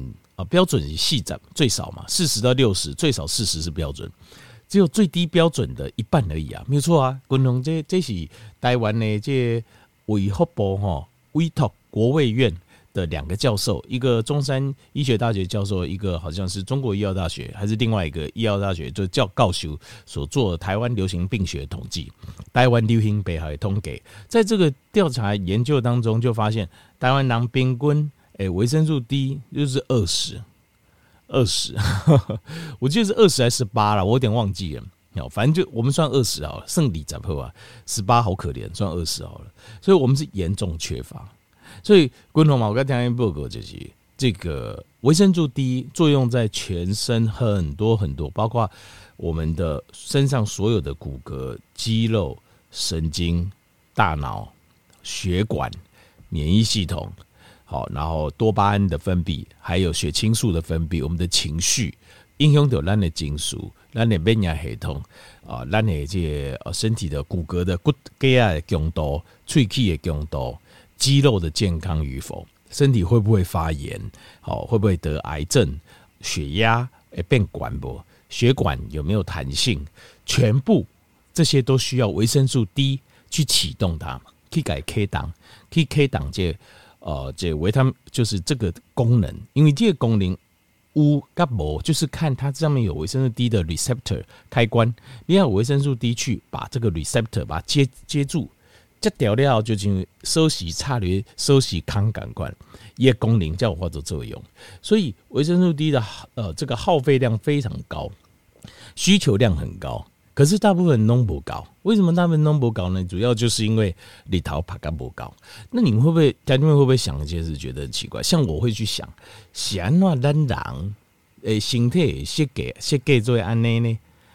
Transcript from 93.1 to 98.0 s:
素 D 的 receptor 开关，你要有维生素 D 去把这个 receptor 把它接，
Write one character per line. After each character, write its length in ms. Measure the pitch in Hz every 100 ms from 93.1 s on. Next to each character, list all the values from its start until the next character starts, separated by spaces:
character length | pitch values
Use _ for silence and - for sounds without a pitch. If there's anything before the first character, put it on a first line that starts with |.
| 131
素 40 | 131
D 180 | 113 123
的 160 | 110
receptor 580 | 80 82 - 139 - 76 - - _
开 160 | - 117
关， 280 | 117 113 113 - -
你 100 | - 190
要 80 |
有 40 | 170
维 160 | 98
生 160 | 120 143
素 140 | 143
D 200 | 123 120
去 280 | 117 - 110 -
把 180 | - -
这 80 | 123
个 120 | 113
receptor 520 | 82 76 123 113 - -
把 120 | 80
它 80 | -
接， 220 | 143 135 -